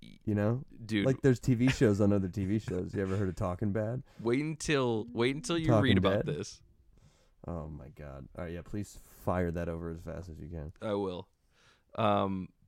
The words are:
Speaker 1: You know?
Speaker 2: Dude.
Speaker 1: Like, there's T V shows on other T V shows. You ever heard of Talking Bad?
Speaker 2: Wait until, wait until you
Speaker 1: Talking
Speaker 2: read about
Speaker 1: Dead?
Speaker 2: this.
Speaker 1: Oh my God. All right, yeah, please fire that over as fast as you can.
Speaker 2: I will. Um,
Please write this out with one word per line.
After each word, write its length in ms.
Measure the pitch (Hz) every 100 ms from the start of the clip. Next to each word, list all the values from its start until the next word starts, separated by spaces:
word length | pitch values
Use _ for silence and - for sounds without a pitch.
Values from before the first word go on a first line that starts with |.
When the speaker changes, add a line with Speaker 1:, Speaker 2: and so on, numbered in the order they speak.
| 58 - -
Speaker 1:
You 80 |
know? 300 | 104 104 123 - -
Speaker 2:
Dude. 220 | 110 110 101
Speaker 1:
Like, 160 | 135
there's 180 | 139 120
T 140 | -
V 140 | 117 127
shows 300 | - 117 101
on 100 | 101
other 160 | 104 95
T 160 | 104
V 140 | 95 110
shows. 360 | - 90 90
You 60 | 101
ever 160 | 95 98
heard 120 | 95
of 60 | 85
Talking 360 | 95 90 107
Bad? 300 | 104 107 127 - -
Speaker 2:
Wait 200 | 113 131
until, 600 | 151 156 - 143 127 110 117
wait 200 | 117 123
until 220 | 143 160 170
you 120 | 160
Speaker 1:
Talking 140 | 110
Speaker 2:
read 140 | 131 95
about 280 | 95 101 -
Speaker 1:
Dead? 100 | 78
Speaker 2:
this. 240 | 101 - _ _ _ _ - _ _ _ -
Speaker 1:
Oh 220 | 85 78
my 200 | 73 69 73
God. 320 | 73 69 65 -
All 80 |
right, 80 | 85
yeah, 80 | 85
please 360 | - 104 98 - - -
fire 260 | - 90 87
that 160 | 85 85
over 180 | 82 85
as 100 | 82
fast 280 | 85 78 85
as 100 | 80
you 100 | 76
can. 240 | 85 76 -
Speaker 2:
I 100 | 107
will. 340 | 101 98 90 95 _ _ _ _ _ _ -
Um, 520 | 110 101 98 95 90 _